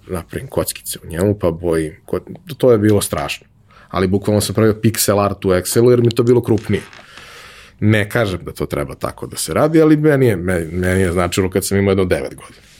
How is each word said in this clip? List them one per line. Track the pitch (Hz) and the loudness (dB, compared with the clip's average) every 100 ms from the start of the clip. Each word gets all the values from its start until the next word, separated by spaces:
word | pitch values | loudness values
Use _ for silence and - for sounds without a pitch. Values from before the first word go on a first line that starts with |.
| - | -10
napravim | 87 - 85 135 | -12 -10 -12 -8
kockice | 85 80 - - - | -6 -6 -8 -12 -14
u | 85 | -10
njemu, | 80 104 101 | -4 -2 0
pa | 90 | -4
bojim. | 82 87 82 78 - | -2 -2 -2 -4 -10
Ko-, | - 82 - - - - | -10 -10 -10 -18 -16 0
to | 131 | 2
je | 110 | 4
bilo | 107 101 | 4 2
strašno. | - 76 69 - _ _ _ - - | 0 -6 -6 -10 _ _ _ -20 -8
Ali | 87 92 | -2 0
bukvalno | 98 107 104 | 0 0 0
sam | 101 | 0
pravio | 98 110 104 | 2 2 2
pixel | 113 - - 101 | 0 0 0 2
art | 101 98 | 0 -2
u | 95 | 0
Excelu | 90 - 120 120 | 0 0 2 4
jer | 123 | 4
mi | 117 | 2
je | |
to | - | 2
bilo | 120 120 | 2 2
krupnije. | 120 107 - 95 - - - - - - - - - - | 2 -2 0 -4 -6 -20 -20 -20 -20 -20 -20 -20 -20 -2
Ne | 104 107 101 | 2 2 0
kažem | 120 104 85 | -2 -2 -4
da | 78 | -8
to | - - | -8 -6
treba | 73 67 | -6 -8
tako | - 60 - - | -8 -10 -8 -14
da | - | -10
se | - | -4
radi, | 90 151 160 | 0 2 4
ali | 156 151 | 6 4
meni | 151 139 123 | 4 4 2
je, | 90 | 2
me-, | 90 87 80 | -2 -2 -4
meni | 90 92 95 | -2 0 2
je | 92 | 2
značilo | 90 87 - 92 | 0 -2 0 0
kad | 98 - | -2 -2
sam | 98 | 0
imao | 98 | 2
jedno | 98 | 2
devet | 90 80 65 | 0 -2 -4
godina. | - - - - - | -12 -20 -20 -20 -20